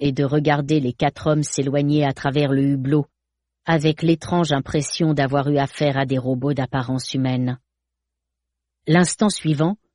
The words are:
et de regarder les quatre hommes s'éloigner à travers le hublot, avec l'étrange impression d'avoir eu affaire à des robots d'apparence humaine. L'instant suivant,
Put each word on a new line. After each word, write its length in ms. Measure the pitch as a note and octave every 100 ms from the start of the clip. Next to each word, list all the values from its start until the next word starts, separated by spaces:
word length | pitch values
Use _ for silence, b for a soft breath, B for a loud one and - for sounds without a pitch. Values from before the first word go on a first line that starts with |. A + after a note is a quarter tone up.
et 120 | C#3+
de 100 | C3
regarder 580 | C#3 D3+ D3 D3 C#3+ D#3
les 120 | B2+
quatre 360 | - C#3+ - D#3
hommes 140 | D3+
s'éloigner 640 | D3+ - C#3 C#3+ C#3+ D3+
à 80 | C#3+
travers 400 | C3 C#3+ C3+ C#3+
le 100 | C#3
hublot, 440 | C#3 C#3 C3 D3+ C#3+ _ _ _ _ _
avec 380 | - E3 D#3 D3+
l'étrange 500 | D#3+ D#3+ - F3 D#3
impression 600 | C#3+ - D#3 C#3 - D#3+
d'avoir 340 | C#3+ C3+ C#3+ C#3
eu 80 | C#3+
affaire 400 | C#3 - D3 C3+
à 80 |
des 140 | C3+ C3
robots 340 | B2+ B2+ C#3
d'apparence 600 | C#3+ B2+ C3+ B2 C3 -
humaine. 440 | C#3 C3 B2+ B2+ B2 _ _ _ _ _ _ _ _ _ _ _ _ -
L'instant 440 | E3+ F3 - G#3+
suivant, 480 | - D#3 D3 D#3+ G#3 _